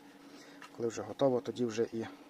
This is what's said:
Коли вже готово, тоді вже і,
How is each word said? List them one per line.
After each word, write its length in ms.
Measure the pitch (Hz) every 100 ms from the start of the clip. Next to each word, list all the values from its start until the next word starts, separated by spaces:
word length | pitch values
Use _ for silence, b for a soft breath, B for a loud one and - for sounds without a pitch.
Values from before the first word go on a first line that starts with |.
| B B B B B B - -
Коли 100 | 117
вже 140 | 104
готово, 400 | 98 - 139 123
тоді 240 | - 110 120
вже 220 | 110 113
і, 120 | 113 110 B